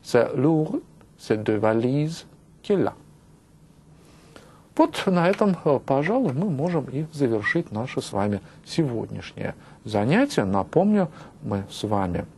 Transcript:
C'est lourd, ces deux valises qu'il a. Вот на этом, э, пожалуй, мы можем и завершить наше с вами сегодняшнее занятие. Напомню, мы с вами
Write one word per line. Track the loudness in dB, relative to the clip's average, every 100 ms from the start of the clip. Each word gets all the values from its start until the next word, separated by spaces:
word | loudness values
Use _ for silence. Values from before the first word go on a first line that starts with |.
C'est | 2 2 2 2
lourd, | 2 2 0 -4 -8 -20 -20 -20
ces | -4 -2
deux | 0 2
valises | 2 2 0 0 -2 -6 -16 -20 -20 -20
qu'il | -2 0 0
a. | -4 -20 -20 -20 -20 _ -20 -20 -20 -20 -20 -20 -20 -20 -20 -20 -20 -18 0
Вот | 2 2 0
на | 2 2
этом, | 4 2 2
э, | 2 0 2
пожалуй, | 0 2 0 0
мы | 0 -2
можем | 0 0 -2 -2
и | -6 -6
завершить | -2 0 0 0 -2 -2
наше | -6 -6 -6
с | -4
вами | -2 -2 -2 -6 -20 -8
сегодняшнее | -2 0 -2 -6 -10 -12 -8 -8 -8 -16 -18 -2
занятие. | 0 4 4 2 2
Напомню, | 0 0 2 2 4 2 0 -6 -20 -12
мы | -6 -4 -6
с | -8
вами | -2 -2 0 -4 -6